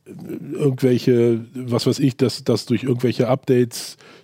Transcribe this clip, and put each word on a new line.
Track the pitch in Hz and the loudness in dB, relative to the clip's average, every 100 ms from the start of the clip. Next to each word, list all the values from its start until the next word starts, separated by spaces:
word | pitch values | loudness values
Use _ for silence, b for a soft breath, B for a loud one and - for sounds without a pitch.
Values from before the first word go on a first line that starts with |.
äh, | - - - - 170 | -20 -16 -12 -12 -10
irgendwelche, | - 147 131 131 120 - 120 120 113 113 | -2 -2 2 2 2 4 4 4 2 -4
was | 123 123 120 131 | -10 -4 0 0
weiß | - | 2
ich, | 143 - | 0 2
dass, | 123 - | -2 -2
dass | 131 113 - | -2 -2 0
durch | 117 | -2
irgendwelche | 131 120 123 110 117 | 0 0 0 0 0
Updates | 131 - 123 117 - - - B B | 0 2 2 2 -4 -14 -18 B B